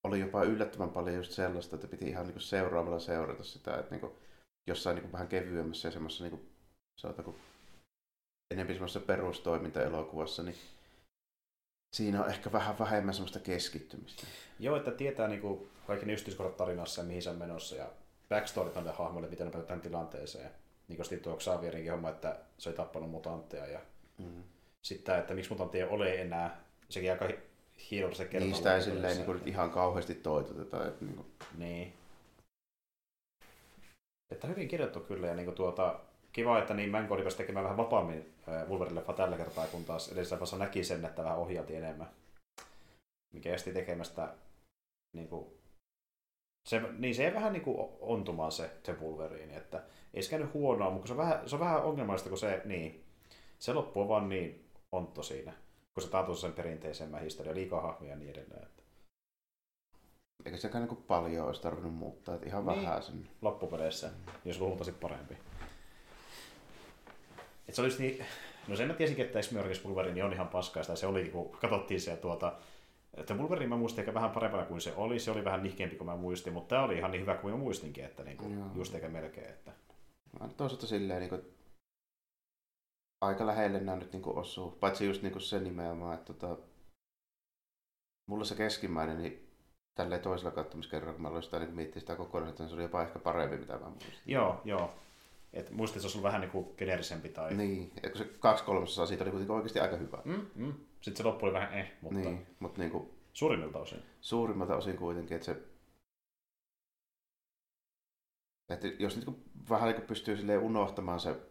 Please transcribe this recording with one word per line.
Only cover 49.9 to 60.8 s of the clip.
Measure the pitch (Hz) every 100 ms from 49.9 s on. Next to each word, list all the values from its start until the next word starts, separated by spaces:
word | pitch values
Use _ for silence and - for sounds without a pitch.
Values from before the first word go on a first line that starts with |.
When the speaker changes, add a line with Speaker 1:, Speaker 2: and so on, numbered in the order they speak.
| - -
Speaker 2:
ei | -
se | -
käynyt | 156 143
huonoa, | 147 139 107 95
mutta | 95 101
se |
on | 123
vähän, | 165 156 -
se | 143
on |
vähän | 175 160
ongelmallista, | 151 147 107 95 -
kun | 101
se, | 107 95
niin, | 107 92 80 78 - - - - - -
se | -
loppuu | 147 - 101 101
vaan | 107 98
niin | 95 82 - - - -
ontto | 92 85 -
siinä, | 78 67 - - - - _
kun | -
se | 85
taantuu | 95 92
sen | 82 90
perinteisemmän | 82 85 78 80 73 78 76
historian, | 80 - 76 80
liikaa | 95 85
hahmoja | 82 80 73
ja | 73
niin | 71
edelleen, | 69 67 69
että. | - - - - - _ _ _ _ _ _ _ _ - - - _ _
Speaker 1:
Eikä | - 87
sekään | 107 117